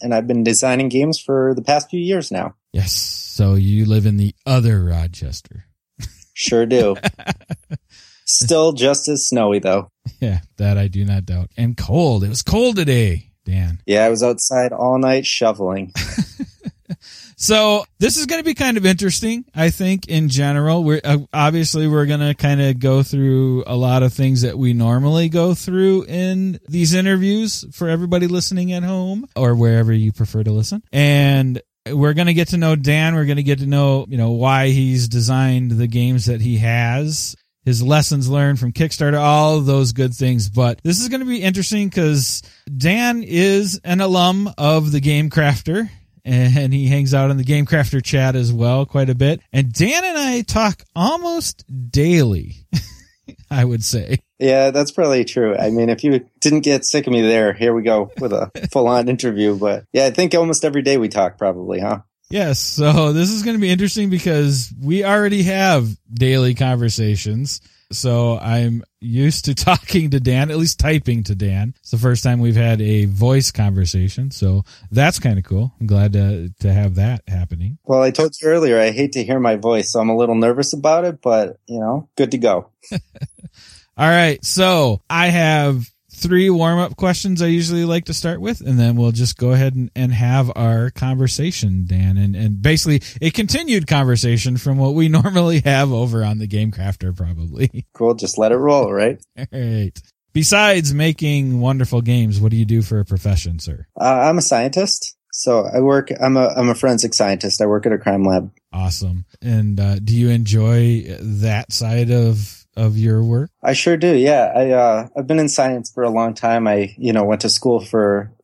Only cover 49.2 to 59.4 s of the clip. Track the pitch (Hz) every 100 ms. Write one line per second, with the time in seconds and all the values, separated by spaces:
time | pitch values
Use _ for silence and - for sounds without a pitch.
49.2 | 135 165 _ 131 131 110 185 320 370 320
50.2 | 277 247 220 220 220 170 - 165 202 339
51.2 | 349 339 - - - 131 120 143 156 175
52.2 | 123 90 - - - 170 - - - _
53.2 | - - - 139 123 117 107 120 - 127
54.2 | _ - 135 135 135 135 143 - 160 131
55.2 | 117 127 110 98 107 113 117 113 151 131
56.2 | - - 147 151 147 135 - 151 139 120
57.2 | 110 113 107 98 117 117 113 107 101 -
58.2 | 127 104 98 - - 139 120 123 123 123
59.2 | 123 104